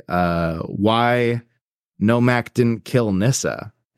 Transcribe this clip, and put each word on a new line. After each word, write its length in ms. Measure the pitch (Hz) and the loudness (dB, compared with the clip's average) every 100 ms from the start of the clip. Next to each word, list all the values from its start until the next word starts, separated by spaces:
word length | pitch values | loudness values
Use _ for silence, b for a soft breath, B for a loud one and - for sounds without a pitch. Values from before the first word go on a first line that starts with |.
| - | -4
uh, 500 | 87 87 85 82 80 | -2 0 0 -2 -4
why 840 | - - 104 113 120 123 120 120 - _ _ _ _ - | -8 -2 0 2 2 2 0 -2 -8 _ _ _ _ -2
Nomak 500 | 104 120 123 123 - | 2 4 4 2 -2
didn't 320 | - 117 110 | 0 0 -2
kill 280 | - 127 110 | -2 0 0
Nissa. 600 | 92 117 - 73 53 107 - _ | 0 0 0 -4 -6 -10 -18 _